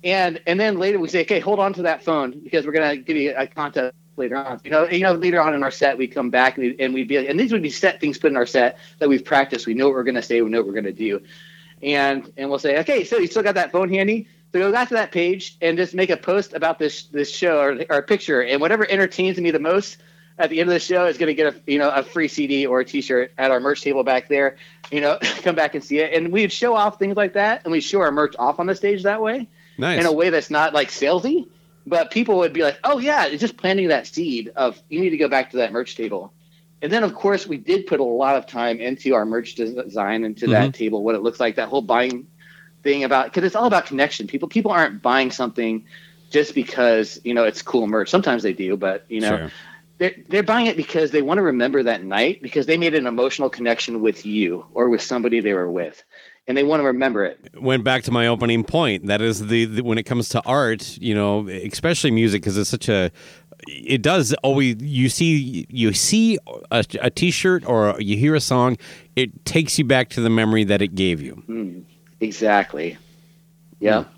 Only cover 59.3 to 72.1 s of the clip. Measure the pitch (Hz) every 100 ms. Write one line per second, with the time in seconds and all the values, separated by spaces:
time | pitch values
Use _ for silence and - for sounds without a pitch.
59.3 | 104 107 117 113 110 120 113 107 123 113
60.3 | 117 - 135 127 110 - - 120 104 101
61.3 | 104 101 92 104 - 165 165 151 113 113
62.3 | 98 104 98 98 117 - 101 90 - -
63.3 | - _ - - 71 57 131 123 185 117
64.3 | 139 135 135 131 110 143 135 127 - 170
65.3 | 151 131 107 - 127 110 98 - 214 226
66.3 | 208 - 60 - 117 107 - - - 180
67.3 | - 185 185 - 117 104 95 104 104 143
68.3 | 156 - 127 123 120 - - - - 127
69.3 | - - 165 160 - 127 131 127 - 113
70.3 | 113 110 110 101 101 101 92 95 82 67
71.3 | 65 - 113 101 87 - _ _